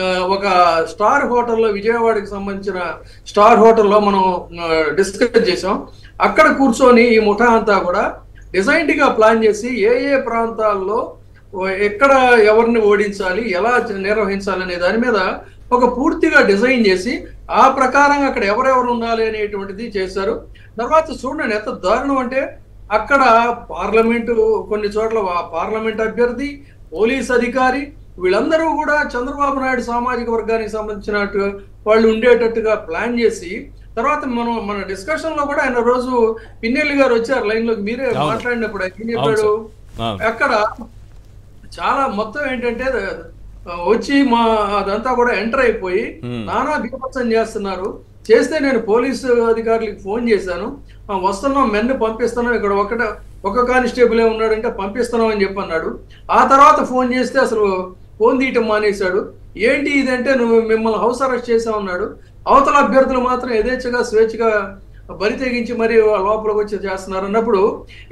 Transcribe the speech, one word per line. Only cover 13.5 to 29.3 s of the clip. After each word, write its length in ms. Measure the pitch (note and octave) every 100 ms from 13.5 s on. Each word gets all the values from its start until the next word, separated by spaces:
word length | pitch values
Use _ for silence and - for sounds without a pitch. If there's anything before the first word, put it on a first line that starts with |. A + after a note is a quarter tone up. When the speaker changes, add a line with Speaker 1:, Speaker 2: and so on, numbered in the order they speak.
Speaker 1:
ఎలా 340 | F3 G#3+ B3 A#3
చ-, 100 | G3
నిర్వహించాలి 600 | G3 G#3+ G3 G3 G3 F3+
అనే 120 | F3+
దాని 240 | F3 F3 A3
మీద 200 | B3 A3 F#3 A#3+ - - -
ఒక 260 | A#3+ B3 A#3+
పూర్తిగా 480 | D4+ F4 E4 D4+ G#3
డిజైన్ 400 | G3 B3 C4 G#3+
చేసి 380 | F#3 F#3 E4 - - -
ఆ 180 | F3 B3+
ప్రకారంగా 580 | C4+ C4 C4+ C#4+ C#4+ C#4
అక్కడ 180 | C4
ఎవరెవరు 420 | G3 G#3+ C4 C4 B3
ఉండాలి 420 | A#3 A3+ A3+ A3
అనేటువంటిది 640 | G#3+ G#3 G3+ G3 F#3+ A#3 G3+
చేశారు. 460 | F#3 F#3+ G3 - - - - -
తర్వాత 260 | A#3+ D#4 D#4+ B3+
చూడండి 300 | A#3 D4+ C4
ఎంత 160 | G#3+ A#3
దారుణం 480 | G3 F3+ A3+ C#4 C4+
అంటే 400 | A#3+ C4 C#4+ - - - -
అక్కడ 300 | G#3+ A3 C#4 C4 A3+ A#3 A#3 -
పార్లమెంటు, 960 | D#3+ G3 A3 A3+ A#3 A#3 A3+ A3 G#3+ F#3
కొన్ని 200 | G#3 G#3
చోట్ల 300 | G#3 A3+ A3+
వా-, 320 | F#3+ F3 D#3+
పార్లమెంట్ 460 | E3 G3 A3 A3 G#3
అభ్యర్థి, 640 | A3 - A#3+ A#3+ C#4+ C#4+ - - -
పోలీస్ 380 | D#3+ A3 C4+ A#3+
అధికారి 640 | B3 A#3 C4 B3+ C#4 C#4+ - - -
వీళ్ళందరూ 500 | F3+ G3+ D4 D#4+ D#4+ D4
కూడా 180 | D4+ D4
చంద్రబాబు 580 | C#4 B3 B3+